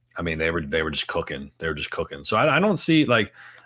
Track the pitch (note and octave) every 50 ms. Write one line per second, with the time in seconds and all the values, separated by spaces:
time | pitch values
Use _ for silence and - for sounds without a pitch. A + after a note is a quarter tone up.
0 | _ _ - - E2+ E2 D#2+ D#2 D#2+ E2 E2 E2+ D#2 C#2+ D2+ E2 D#2 D#2+ D2+ C#2+
1 | - - - F2 D#2+ - D2 C#2 C#2 C#2 - - - E2 D#2 D2+ D#2 - - -
2 | E2 - C#2+ C#2 C#2+ - - G#2+ B2+ D#3 C3+ D3 F#3 G#3+ G3+ - - - E3 D#3
3 | D3 A#2+ B2 A2+ G#2 - - - - - - - -